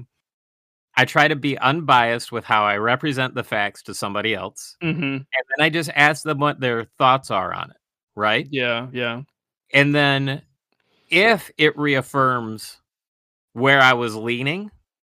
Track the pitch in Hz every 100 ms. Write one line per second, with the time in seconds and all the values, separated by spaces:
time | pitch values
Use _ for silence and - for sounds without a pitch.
0 | 123 _ _ _ _ _ _ _ _ -
1 | 127 160 151 151 143 135 127 160 147 127
2 | 117 117 - 117 - 110 104 101 113 127
3 | 156 131 127 117 110 110 101 - - 98
4 | 107 101 110 98 92 - - - 165 156
5 | 139 135 135 135 - 135 156 160 147 143
6 | 147 156 151 139 147 135 127 117 113 -
7 | 131 131 - 101 90 87 - _ _ _
8 | _ 104 107 113 143 139 123 117 127 127
9 | 120 120 143 _ _ _ _ 139 143 143
10 | 143 139 139 135 - _ _ _ _ _
11 | _ 165 220 202 - - 156 - 147 135
12 | - 139 131 123 113 110 - - _ _
13 | _ _ _ _ _ 117 135 139 131 120
14 | 120 107 113 120 135 180 208 - _ _